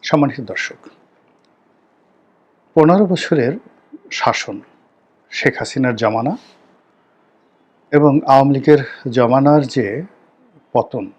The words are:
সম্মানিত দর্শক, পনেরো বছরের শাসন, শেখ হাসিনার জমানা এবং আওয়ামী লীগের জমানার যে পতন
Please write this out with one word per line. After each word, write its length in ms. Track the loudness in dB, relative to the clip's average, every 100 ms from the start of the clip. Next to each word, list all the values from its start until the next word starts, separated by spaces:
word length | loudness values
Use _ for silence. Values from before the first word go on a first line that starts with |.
সম্মানিত 380 | -2 0 0 -2
দর্শক, 400 | -12 -10 -12 -14 -20 _ _ _ _ _ _ _ _ _ _ _ _ _ _ _ _ _ _ 2
পনেরো 280 | 4 4 2
বছরের 460 | -2 -2 -2 -2 -4 -12 _ _ -20 _
শাসন, 460 | -4 -2 -2 -6 -14 -18 _ _ _ _ _ _
শেখ 220 | -4 -4 -2
হাসিনার 360 | -10 -4 -2 -2
জমানা 360 | -2 -2 -4 -8 -14 _ _ _ _ _ _ _ _ _ _ _ _ _ _
এবং 200 | 2 4 2 4
আওয়ামী 260 | 4 4
লীগের 260 | 2 4 2 2 -10 -6
জমানার 520 | 0 2 2 4 2 0
যে 200 | -4 -4 -6 -12 _ _ _ _ _ _
পতন 320 | -4 -4 -6 -12